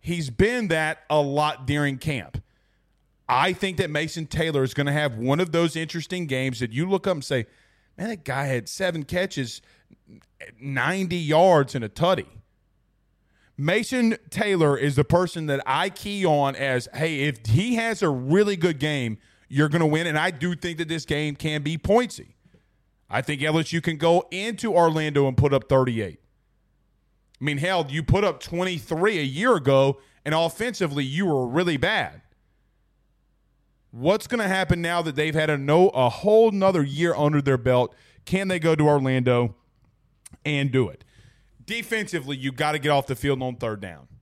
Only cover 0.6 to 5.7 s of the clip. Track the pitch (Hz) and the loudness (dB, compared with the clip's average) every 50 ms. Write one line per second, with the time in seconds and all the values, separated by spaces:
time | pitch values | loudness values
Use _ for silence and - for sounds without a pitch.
0.6 | 226 185 165 160 156 156 160 - _ _ 147 151 147 143 139 147 151 151 147 - | -2 0 0 0 0 -2 -4 -6 _ _ 0 2 2 2 2 0 0 0 -2 -4
1.6 | 131 127 147 147 147 143 135 127 - 160 147 123 85 69 - - - _ _ _ | -4 -2 0 0 0 -2 -2 -4 -6 -6 -6 -6 -8 -8 -12 -12 -14 _ _ _
2.6 | _ _ _ _ _ _ _ _ _ _ _ _ _ - 123 127 147 185 185 - | _ _ _ _ _ _ _ _ _ _ _ _ _ 0 2 2 2 2 0 -2
3.6 | 202 190 185 151 190 160 151 147 156 156 - 165 160 - - 156 160 165 156 139 | -4 -6 -2 -2 -4 -2 -2 -4 -4 -4 -6 -10 -10 -6 -4 -2 -2 0 0 0
4.6 | 131 131 - - 143 143 143 151 151 143 117 110 117 127 139 156 185 175 151 165 | 0 0 -2 -2 -2 0 0 0 -2 -2 -4 -4 -2 0 0 0 0 0 0 0
5.6 | 170 165 | 0 0